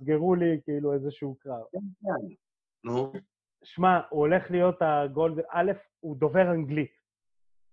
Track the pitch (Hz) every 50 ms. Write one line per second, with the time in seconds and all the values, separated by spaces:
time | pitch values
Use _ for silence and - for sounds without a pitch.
0 | 135 139 156 151 165 180 185 175 170 170 160 147 - - 147 147 147 143 143 139
1 | 135 143 139 - 147 139 135 - - 139 127 117 113 - - 185 208 196 185 -
2 | 208 196 - 127 104 - - - _ _ _ _ _ _ _ _ - 117 120 123
3 | 135 135 135 196 - _ _ _ _ _ _ _ - - - 170 180 185 180 170
4 | - - - 151 147 151 175 190 185 - 175 180 175 180 175 - 170 156 151 147
5 | 143 139 135 147 160 165 160 156 165 - - 170 175 196 190 196 - _ _ _
6 | - 160 147 127 156 147 139 185 185 175 175 165 151 135 147 151 143 - _ _
7 | _ _ _ _ _ _ _ _ _ _ _ _ _ _